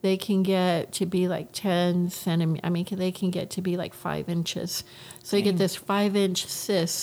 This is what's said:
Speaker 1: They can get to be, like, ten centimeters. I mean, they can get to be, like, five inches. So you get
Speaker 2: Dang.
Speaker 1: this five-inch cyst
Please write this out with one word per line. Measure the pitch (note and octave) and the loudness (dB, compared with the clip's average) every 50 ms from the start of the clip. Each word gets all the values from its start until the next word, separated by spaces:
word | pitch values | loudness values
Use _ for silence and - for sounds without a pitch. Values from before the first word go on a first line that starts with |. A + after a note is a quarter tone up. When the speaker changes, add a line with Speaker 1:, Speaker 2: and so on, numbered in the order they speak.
| - | 2
Speaker 1:
They | F#3+ F#3+ | 2 2
can | F#3+ - - G3+ F#3+ F#3+ | 2 2 2 2 4 4
get | F#3+ F#3+ F#3 F3+ F3+ F3 E3+ - - - | 4 4 4 4 4 2 2 0 -4 -2
to | - G3+ | -4 -2
be, | F3 F3+ F#3 F3+ F3+ | 0 2 2 2 2
like, | F3 D#3+ D#3 - - | 0 -4 -6 -8 -12
ten | - - G3+ F3+ F3 F3 F3 F3 F3+ F3 F3+ | -4 0 0 2 4 4 4 4 2 2 0
centimeters. | - - - F#3 E3 E3+ E3+ D#3+ D#3+ - - | -2 -4 -2 0 2 2 2 2 0 0 0
I | E3 | -2
mean, | F3 E3+ F3 - | 0 0 -2 -2
they | G#3 F#3+ F#3 F#3 F3+ | -2 -2 -2 -2 -2
can | - G3 F#3 | 0 -2 -2
get | F3+ F#3 - - | -2 -2 -6 -4
to | - - F#3+ | -6 -4 -2
be, | F#3+ F3 | -2 -2
like, | F3 E3 E3+ - | -2 -4 -6 -8
five | - - E3+ D3+ D3+ D3 - | -8 -6 -4 -4 -4 -4 -2
inches. | F3 E3+ E3 - - - - F3+ - - - - - - - - - - - | -2 -2 -2 -2 -4 -6 -6 -6 -6 -8 -10 -10 -18 -20 -20 -20 -20 -18 -6
So | - - | 0 0
you | G3+ G3+ | 2 2
get | G#3 | 2
Speaker 2:
Dang. | F#3+ F3 | 2 4
Speaker 1:
this | F#3+ F3+ - | 2 0 0
five-inch | - - - G3 G3+ G#3 G#3 G3 G#3 G3 F#3+ F3+ - - | -4 -4 -2 0 2 2 2 2 2 2 2 0 -2 -4
cyst | - - - - - G#3 F#3 E3 E3+ - - | -6 -8 -8 -2 0 0 0 2 0 -2 -4